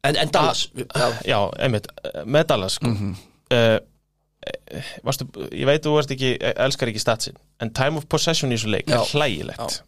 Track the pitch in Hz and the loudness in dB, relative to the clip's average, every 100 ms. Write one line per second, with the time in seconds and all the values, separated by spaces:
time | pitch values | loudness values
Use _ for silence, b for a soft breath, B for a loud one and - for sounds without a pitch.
0 | 139 156 156 165 160 - - - 117 - | 0 0 2 4 2 2 -4 -6 -6 0
1 | 120 113 - 110 101 - 135 107 - - | 0 0 0 0 0 0 0 0 -4 -12
2 | - - 76 147 165 135 95 - 123 107 | -10 -8 0 2 4 2 0 -2 0 0
3 | 101 95 B B _ 123 113 110 - _ | -2 -6 B B _ 4 6 4 0 _
4 | _ _ _ _ - - - 76 - B | _ _ _ _ -12 -12 -12 -12 -12 B
5 | - 143 131 - 69 - 135 151 151 151 | -6 -4 -6 -10 -10 -2 2 2 4 2
6 | 143 131 131 123 135 - 131 - 123 110 | 2 0 0 0 -2 2 0 2 -2 0
7 | - 113 - - _ _ 113 117 135 160 | 0 0 -2 -10 _ _ -8 0 0 0
8 | - 156 - 160 139 117 110 104 - 120 | -2 0 2 0 0 0 0 -2 2 0
9 | 107 147 147 85 - - 117 - | 2 0 0 -2 -6 -8 -8 -8